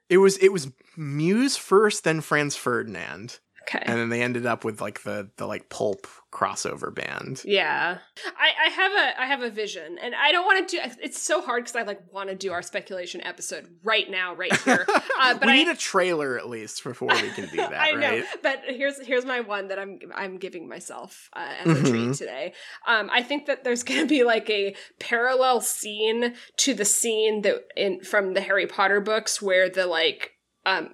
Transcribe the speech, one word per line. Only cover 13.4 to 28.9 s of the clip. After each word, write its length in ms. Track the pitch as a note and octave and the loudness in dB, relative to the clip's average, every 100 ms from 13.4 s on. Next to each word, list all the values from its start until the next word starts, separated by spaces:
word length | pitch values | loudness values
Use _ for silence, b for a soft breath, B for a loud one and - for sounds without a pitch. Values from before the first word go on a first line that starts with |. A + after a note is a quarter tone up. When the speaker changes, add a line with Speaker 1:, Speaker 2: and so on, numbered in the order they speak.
| - E3 E3+ E3+ | -10 -10 -12 _
Speaker 2:
right 260 | F#3+ A3 - | 0 2 2
now, 240 | F#3 F#3 | -2 -4
right 180 | E3+ F3+ - | -4 0 2
here. 240 | - G#3+ F3+ | 4 2 4
Speaker 1:
<laughs> 40 | G4+ - B4+ | 2 2 2
Speaker 2:
Uh, 120 | B3+ | 4
but 100 | A#3+ C4 | 4 6
Speaker 1:
We 40 | |
Speaker 2:
I 40 | C4+ | 6
Speaker 1:
need 120 | E4+ | 6
a 80 | C#4 | 2
trailer 640 | - F#3+ F3+ D#3+ C#3 A#2+ | 0 2 4 2 0 -2
at 100 | G2+ | -6
least 340 | A#2 G#2+ - | -8 -10 -10
before 260 | C3+ A#2 B2+ | -10 -2 2
we 200 | - - | 2 0
can 140 | - - | -6 -6
do 60 | - | -4
Speaker 2:
<laughs> 0 | |
Speaker 1:
that, 160 | F#4 | -4
Speaker 2:
I 160 | - D#4 | 0 0
know, 160 | D4 C#4+ | 2 0
Speaker 1:
right? 160 | A#3 - - | -2 -4 -4
Speaker 2:
but 200 | D4 C4+ C#4 | -2 -2 -6
here's, 320 | B3+ C#4+ C#4 B3 | -2 -2 -4 -2
here's 200 | B3+ C4 | -2 0
my 140 | B3 | -4
one 280 | G#3+ G3+ G3 | -4 -6 -6
that 100 | F#3+ | -8
I'm, 200 | G3 F#3+ - | -8 -12 -12
I'm 240 | - G3 F#3 | -10 -8 -8
giving 280 | F#3 F3+ D#3+ | -10 -12 -14
myself, 600 | D3+ - A#2+ F3+ - - | -14 -14 -14 -16 -18 -16
uh, 120 | - D3 C#3+ | -12 -10 -2
as 60 | E3 | 2
a 80 | |
Speaker 1:
Mm-hmm. 100 | D3 C#3+ | 4 4
Speaker 2:
treat 240 | A#2 A#2+ | 2 0
today. 400 | D3 C#3 B2+ E3+ - B B - | -4 -6 -8 -10 -10 B B 0
Um, 240 | A3+ G3 | 0 2
I 100 | B3 | 0
think 220 | B3 D4 C#4+ | 0 -2 -4
that 160 | C4+ | -4
there's 200 | B3 A#3+ | -2 -2
gonna 240 | - C4+ C#4 | -2 0 2
be, 180 | D4 | 4
like, 240 | A#3+ A3+ A3 | 4 2 0
a 260 | G#3 G3 G3 B - | -2 -2 -6 B -14
parallel 640 | - A#3 B3 C4 C4 A#3+ | -4 0 2 2 4 2
scene 720 | - - G#3+ G#3 G#3+ A#3 A#3+ A#3+ B - | 0 -6 -6 -2 0 2 -2 -4 B -2
to 160 | - | 0
the 120 | G#3 G3+ | 2 2
scene 560 | - A#3 G#3+ A3 G#3+ | 2 2 2 2 2
that 140 | G3+ C#3+ - - | 2 0 -2 -2
in, 240 | G3 F3+ | -2 -2
from 320 | - G#3+ F#3+ | -2 0 2
the 80 | F#3 | 0
Harry 260 | F#3+ G3 F3 | 2 2 0
Potter 340 | - F#3+ | 2 4